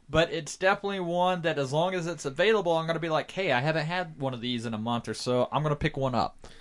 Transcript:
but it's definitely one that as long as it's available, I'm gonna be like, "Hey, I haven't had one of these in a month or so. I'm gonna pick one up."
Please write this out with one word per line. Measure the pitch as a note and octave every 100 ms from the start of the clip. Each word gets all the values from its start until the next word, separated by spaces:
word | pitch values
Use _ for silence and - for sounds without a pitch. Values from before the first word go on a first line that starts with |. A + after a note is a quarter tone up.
| -
but | D#3 E3
it's | D#3+ D3 -
definitely | F#3 G3 G3+ G3
one | F3 F3 F3+ F3+
that | D#3+ C#3+
as | C3
long | D3+ F3+
as | F#3 E3
it's | E3 C#3
available, | C3+ G3+ G#3+ F3 E3
I'm | D#3+
gonna | E3
be | E3
like, | D#3 -
"Hey, | F#3+ F#3+
I | B2
haven't | D3+ D#3 D#3
had | F3+ E3+ D3+
one | C3+
of | A#2+
these | B2 A#2+ A#2
in |
a | A2
month | A2+ A#2 A2+
or |
so. | G#2+ B2 B2 B2
I'm | C3+
gonna | D3+ D3
pick | D#3 C#3
one | C3
up." | A#2 - - - -